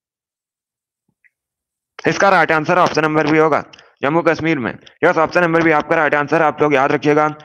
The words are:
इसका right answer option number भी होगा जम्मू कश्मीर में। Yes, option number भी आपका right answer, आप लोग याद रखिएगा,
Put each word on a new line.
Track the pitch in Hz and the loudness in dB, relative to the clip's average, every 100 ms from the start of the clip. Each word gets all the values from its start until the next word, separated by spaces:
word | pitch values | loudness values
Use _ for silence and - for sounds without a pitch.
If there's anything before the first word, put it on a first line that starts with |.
| _ _ _ _ _ _ _ _ _ _ _ _ _ _ _ _ _ _ _ - | _ _ _ _ _ _ _ _ _ _ _ _ _ _ _ _ _ _ _ -6
इसका | 160 165 196 | -4 0 2
right | 185 156 | 2 2
answer | 156 156 180 | 0 0 0
option | 160 151 | 2 0
number | 156 156 147 | 0 0 0
भी | 156 | 2
होगा | 156 135 - - _ - | 2 0 -4 -20 _ -6
जम्मू | 135 170 | -2 0
कश्मीर | 160 151 160 156 | 0 -2 -2 -2
में। | 107 - - - | -4 -8 -18 -2
Yes, | 160 165 | 0 0
option | 156 175 | 0 0
number | 175 165 | 0 2
भी | 165 | 2
आपका | 151 147 165 | 0 0 -2
right | 147 147 | 0 -2
answer, | 139 160 | -2 0
आप | 151 139 | 0 0
लोग | 151 | 0
याद | 143 143 | 2 0
रखिएगा, | 143 147 147 151 147 | 0 0 2 0 -4